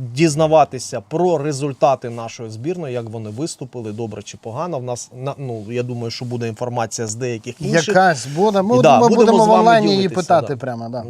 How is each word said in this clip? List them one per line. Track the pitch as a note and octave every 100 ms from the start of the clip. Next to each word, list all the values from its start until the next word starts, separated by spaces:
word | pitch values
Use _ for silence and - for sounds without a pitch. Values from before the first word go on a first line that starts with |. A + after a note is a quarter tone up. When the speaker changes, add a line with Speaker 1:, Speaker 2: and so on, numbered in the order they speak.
| B2
Speaker 1:
дізнаватися | B2 E3 D3 D#3 D#3 C#3 B2+ - A#2+
про | - D#3+ F3+ D#3
результати | D3 C3+ C#3+ C3 D3 C3 A#2+
нашої | A#2 A2+ - A2+
збірної, | A2 C#3 F3+ C#3+
як | B2 A2+
вони | A2+ G#2+
виступили, | G#2+ D#3+ - C3+ B2+ G#2+
добре | G#2+ A2+ G#2
чи | - G2
погано. | A2+ A#2+ F3 C#3+
В |
нас, | B2 A#2+ - B2
на, | C3+ C#3
ну, | C3+ A2+ G2+
я | A#2+
думаю, | B2 A#2+ A#2
що | -
буде | B2 A#2+ A#2
інформація | G#2+ B2 A#2+ A2 - A2
з |
деяких | A2+ B2+ A2+ A#2+ A#2
інших. | C#3+ E3 D#3+
Speaker 2:
Якась | F#3+ F#3 C#3 A#2+
буде. | D3+ G#3+ G3
Ми, | G3 B3
Speaker 1:
Да, | D#3+ A3+
Speaker 2:
ми | A#3
Speaker 1:
будемо | A3+ A3+
Speaker 2:
будемо | A3
Speaker 1:
з | G#3+
Speaker 2:
в |
Speaker 1:
вами | A3
Speaker 2:
онлайні | G3+ A3+ G#3
її | G3
Speaker 1:
ділитися, | F#3+ E3+
Speaker 2:
питати | E3 E3+ B2
Speaker 1:
да. | B2+
Speaker 2:
прямо, | B2+ A#2 A2+
да, | B2 A#2+